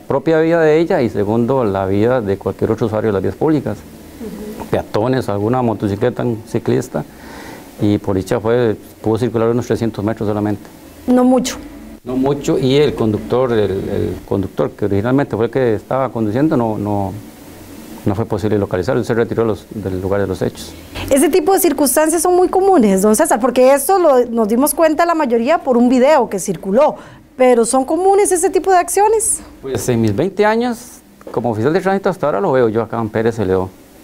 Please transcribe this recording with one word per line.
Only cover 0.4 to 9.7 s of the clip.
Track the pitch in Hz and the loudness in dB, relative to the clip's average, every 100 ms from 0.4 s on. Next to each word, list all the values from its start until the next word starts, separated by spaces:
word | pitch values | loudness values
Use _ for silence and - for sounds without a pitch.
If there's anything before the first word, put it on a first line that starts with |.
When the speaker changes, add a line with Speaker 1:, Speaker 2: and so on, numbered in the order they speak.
Speaker 1:
vida | 165 165 | 2 2
de | 156 151 | 4 4
ella | 170 185 | 2 0
y | 117 | 0
segundo, | 123 101 117 120 135 | 0 0 0 2 0
la | 110 98 95 | 0 0 0
vida | 101 113 127 | 2 2 2
de | 101 95 | 0 -2
cualquier | - - 101 | -4 -2 -2
otro | 110 117 | 0 -2
usuario | 107 110 | -2 0
de | |
las | 98 | 0
vías | 98 | -2
públicas. | 98 147 151 120 101 | -2 0 0 -2 -8
Speaker 2:
Ujú. | - - - - 214 - - - - | -14 -20 -20 -16 -14 -12 -14 -12 -4
Speaker 1:
Peatones, | - - 110 120 131 110 | -4 -2 -2 0 -2 -2
alguna | 101 107 127 | -2 0 0
motocicleta, | 120 104 107 101 123 117 | 0 -2 -2 -2 -2 -2
un | 123 107 - | -4 -4 -6
ciclista, | 110 117 127 127 156 - - - - - - - - | -4 -2 -2 -2 -8 -10 -14 -18 -18 -18 -18 -16 -4
y | 104 104 | 0 0
por | - 95 | 0 -2
dicha | 90 123 | -2 -2
fue, | 110 120 117 101 - - | 0 2 0 -2 -10 -8
pudo | 107 110 | -2 -2
circular | 120 113 113 | 0 0 0
unos | 120 | 0
trescientos | 113 | -2